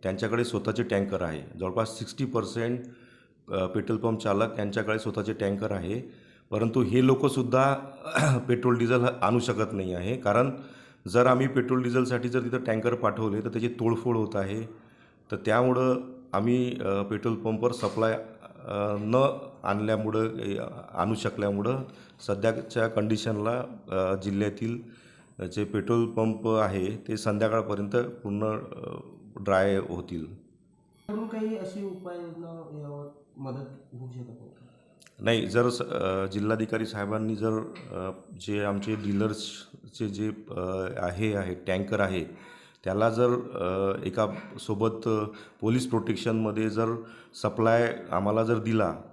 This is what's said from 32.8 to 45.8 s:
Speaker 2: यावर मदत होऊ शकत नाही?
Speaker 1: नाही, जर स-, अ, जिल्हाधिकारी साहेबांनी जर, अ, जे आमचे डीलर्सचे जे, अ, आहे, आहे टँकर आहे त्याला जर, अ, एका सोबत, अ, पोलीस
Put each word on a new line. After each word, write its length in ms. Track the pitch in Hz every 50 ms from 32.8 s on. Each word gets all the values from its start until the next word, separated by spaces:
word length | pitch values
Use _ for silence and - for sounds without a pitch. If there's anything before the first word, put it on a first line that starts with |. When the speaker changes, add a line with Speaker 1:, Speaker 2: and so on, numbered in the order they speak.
Speaker 2:
यावर 260 | 147 143 143 143 143 143 - - - _ _ 127
मदत 580 | 135 135 123 135 139 - - - - - - 123
होऊ 120 | 127 123
शकत 160 | 123 127 120 120
नाही? 220 | 117 - - - - - - - - - _ _ _ _ - - _ -
Speaker 1:
नाही, 260 | 104 107 117 113 - 95
जर 220 | 92 117 120 123
स-, 120 | 120 -
अ, 440 | - - - - 92 95 95 95 95
जिल्हाधिकारी 600 | 95 95 104 101 107 113 110 110 107 - 110 113
साहेबांनी 500 | 107 - 104 101 101 107 107 110 110 110
जर, 240 | 104 107 113 110 110 107 - - - - -
अ, 200 | 92 90 92 95 92 - - - - -
जे 220 | - - 104 104 104
आमचे 320 | 101 101 101 101 110 110
डीलर्सचे 1120 | 107 101 101 101 98 107 110 104 - - - - - - - - - - - - - 117 104
जे, 240 | 98 98 107 107 104 107 107 -
अ, 120 | - - 90 92 95 95 92 92 - -
आहे, 380 | - 90 90 92 107 110 104
आहे 200 | 101 95 90 90
टँकर 440 | - - - 92 95 98 101 110 101
आहे 240 | 101 92 95 90 80 82 87 - - - - - - - _ _ -
त्याला 260 | 92 95 101 107 117
जर, 200 | 113 113 123 123 123 123 - - -
अ, 520 | - 90 90 92 95 98 98 95 - -
एका 220 | 95 92 - 110 101 98 98 - - - 113
सोबत, 480 | - - 110 98 110 113 110 113 - 120
अ, 160 | 110 107 107 104 107 - - - - _
पोलीस 280 | - 110 117 127